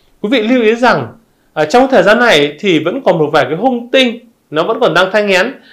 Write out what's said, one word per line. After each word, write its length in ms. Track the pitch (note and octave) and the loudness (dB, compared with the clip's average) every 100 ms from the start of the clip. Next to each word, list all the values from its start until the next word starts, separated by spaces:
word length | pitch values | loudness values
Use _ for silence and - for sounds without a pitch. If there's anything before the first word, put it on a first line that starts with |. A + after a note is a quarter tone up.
| _ - | _ -10
Quý 80 | G#3+ | -4
vị 120 | B3+ | -2
lưu 220 | G#3+ B3+ | 0 0
ý 120 | A3 A#3 | 2 2
rằng, 380 | A#3+ F3 A#2 - _ _ _ | 0 0 -4 -14 _ _ _
à, 120 | D#3+ D#3 | -4 0
trong 220 | A#3+ C4+ | 2 2
thời 160 | D#3+ | 2
gian 160 | F3+ A3+ | 2 2
này 380 | A#3+ D#3+ C#3+ D3 | 2 2 0 -2
thì 200 | G3+ D#3 | -2 0
vẫn 220 | E3 B3+ G#3 | -2 -4 -2
còn 140 | E3+ | 0
một 100 | D3 | 0
vài 120 | B3+ - | 0 -2
cái 60 | D#3+ | -2
hung 360 | B3+ A#3+ - | -2 -4 -2
tinh 280 | C4+ B3 A3+ - _ - | 0 0 -4 -16 _ -10
nó 140 | D3 | -4
vẫn 160 | F#3 A3+ | -4 0
còn 140 | A#3 | 0
đang 180 | E3 F#3 | 0 0
thai 120 | G#3+ | 0
nghén, 300 | G#3 F#3 A#3 - - | 0 0 0 -6 -20